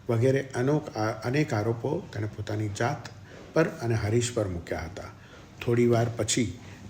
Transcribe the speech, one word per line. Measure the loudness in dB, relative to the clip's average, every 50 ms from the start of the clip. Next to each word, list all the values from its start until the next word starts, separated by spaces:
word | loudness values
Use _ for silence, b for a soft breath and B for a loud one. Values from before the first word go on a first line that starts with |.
| B 0
વગેરે | 2 4 4 4 4 4 0 -2 -2
અનોક-, | 0 2 2 2 2 0 -2 -2 0
આ-, | 0 0 0 -2
અનેક | -2 0 0 2 2 2 2
આરોપો | 0 2 0 0 0 -2 -2 -2 -2 -4 -6 -6
તેણે | -6 -4
પોતાની | -4 -4 -6 -6 -4 -2 -2 -2 -2
જાત | -2 0 0 0 0 -2 -8 -12 -16 -18 B B B B B B B
પર | 2 2 2
અને | 0 -2 -2 0 0
હરીશ | 0 2 2 2 2 2 0 0
પર | 0 -2 -2
મૂક્યા | -2 -6 -6 -6 -6 -6
હતા. | -6 -8 -10 -10 -12 -14 -14 B B B B B B B B B 0
થોડી | 2 4 6 6
વાર | 6 6 6 4 2 0
પછી | 0 -2 0 2 2 0 0 -2 -8 B B B B B B